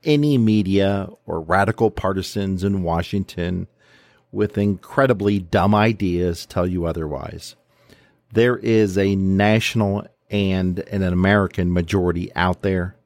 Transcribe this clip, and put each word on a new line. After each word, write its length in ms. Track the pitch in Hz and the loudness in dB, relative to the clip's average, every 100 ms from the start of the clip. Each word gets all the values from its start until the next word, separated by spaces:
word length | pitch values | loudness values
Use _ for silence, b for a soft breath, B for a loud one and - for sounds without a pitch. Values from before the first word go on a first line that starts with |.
any 320 | 160 147 147 135 | 2 2 2 2
media 720 | 110 107 95 98 98 101 95 - | 4 2 2 2 2 0 -6 -14
or 160 | - 82 | -8 -8
radical 500 | 80 92 101 107 113 | -2 0 0 2 0
partisans 720 | - 95 95 92 - 98 92 | 0 -2 -2 -4 -6 -4 -2
in 200 | 98 98 | -2 -2
Washington 840 | 87 82 85 101 95 - 87 90 90 _ b b b b b | -2 -2 -2 -6 -6 -6 -6 -6 -8 _ b b b b b
with 280 | 101 104 - | -4 -2 0
incredibly 800 | 104 95 - - 135 107 101 101 | 0 -2 -4 0 2 2 2 0
dumb 360 | 87 104 95 | 0 2 4
ideas 680 | 104 110 107 98 87 90 85 | 4 2 0 -2 0 -2 -4
tell 220 | - - 90 | -6 -4 -2
you 180 | 92 | -2
otherwise. 720 | 82 80 78 69 - 82 - - _ b b b b b b | -4 -4 -6 -8 -10 -14 -18 -20 _ b b b b b b
There 260 | 107 120 123 | 2 2 2
is 400 | 117 110 104 92 | 2 2 2 2
a 180 | 98 98 | 0 2
national 920 | 95 95 104 110 - 113 101 101 - _ _ | 0 2 4 2 0 0 0 -2 -6 _ _
and 520 | 104 98 95 92 90 | -2 0 0 -2 -4
an 220 | - 101 | -6 -4
American 720 | 92 90 92 104 95 - 90 | 0 2 4 4 2 -2 0
majority 580 | 90 85 98 90 85 90 - | 0 0 0 0 -2 -4 -2
out 260 | 90 90 | -2 0
there. 340 | 101 92 87 - | -2 -2 -4 -10